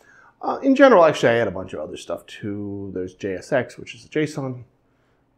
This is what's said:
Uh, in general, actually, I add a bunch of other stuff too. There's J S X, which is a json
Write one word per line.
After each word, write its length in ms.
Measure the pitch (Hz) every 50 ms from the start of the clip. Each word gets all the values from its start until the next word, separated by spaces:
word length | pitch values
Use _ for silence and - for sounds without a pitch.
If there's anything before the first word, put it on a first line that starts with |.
| _ _ _ _ _ _ _ _
Uh, 180 | - 294 254 -
in 140 | - 277 269
general, 280 | 262 285 269 240 180 165
actually, 260 | 156 - - - 127
I 80 | 117 117
add 100 | 117 101
a 40 |
bunch 200 | 90 95 92 90
of 80 | - 76
other 160 | 78 87 -
stuff 280 | - - - 85 87 -
too. 680 | - - - - 104 101 104 104 101 101 101 98 98 90
There's 200 | 92 90 92 -
J 200 | _ - 101 92
S 160 | 90 - -
X, 260 | 151 127 120 - -
which 180 | - - - -
is 100 | - -
a 40 | -
json 540 | - 151 156 147 - - 135 131 127 127 117 - _ _ _ _ _ _ _ _ _ _ _ _ _